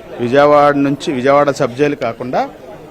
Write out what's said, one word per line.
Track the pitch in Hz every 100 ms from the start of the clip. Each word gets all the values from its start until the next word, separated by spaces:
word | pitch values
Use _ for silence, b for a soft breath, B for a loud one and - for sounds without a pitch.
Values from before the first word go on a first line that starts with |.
| - -
విజయవాడ | 120 135 147 147 147
నుంచి, | 143 139 139 -
విజయవాడ | 131 131 143 143
సబ్ | 135 131 120
జైలు | 147
కాకుండా | 143 120 113 127 165 269 - - - -